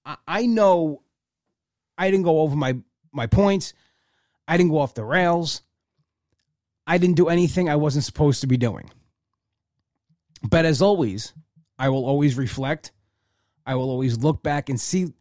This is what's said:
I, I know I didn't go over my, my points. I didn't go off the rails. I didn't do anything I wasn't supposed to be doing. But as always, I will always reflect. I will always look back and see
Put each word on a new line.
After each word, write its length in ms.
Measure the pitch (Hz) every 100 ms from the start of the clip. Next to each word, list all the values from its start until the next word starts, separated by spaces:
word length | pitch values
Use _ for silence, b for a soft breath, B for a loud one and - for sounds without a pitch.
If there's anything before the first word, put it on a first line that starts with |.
I, 140 | 139 - -
I 160 | 190
know 560 | 240 220 202 175 160 143 _ _ _ _ _ _ _ _ _ -
I 140 | 190
didn't 140 | 196
go 160 | 170 156
over 140 | 156
my, 220 | 147 131 127 - _ _
my 160 | 139 117
points. 460 | 185 202 196 - - _ _ _ _ _ _ -
I 120 | 170
didn't 120 | 175
go 100 | 151
off 120 | 135
the 100 | -
rails. 600 | 110 175 175 170 165 - _ _ _ _ _ _ _ _ _ _ _ _ -
I 120 | 175
didn't 180 | 180 170
do 120 | 170
anything 420 | 170 170 180 175
I 60 | 147
wasn't 280 | 151 143
supposed 380 | - - 147 127
to 40 | 135
be 120 | 127
doing. 320 | 117 92 - _ _ _ _ _ _ _ _ _ _ _ _ _ _ -
But 240 | 104 165 165
as 160 | 139
always, 500 | 196 196 120 98 - 156 _ _ _ -
I 100 | 135
will 160 | 135
always 320 | 127 139 147 123
reflect. 560 | 123 - 135 156 - _ _ _ _ _ _ _
I 120 | - 127
will 120 | 131
always 300 | 127 135 117
look 240 | 147 147
back 260 | 156 147 143
and 100 | 127
see 280 | - 185 180 -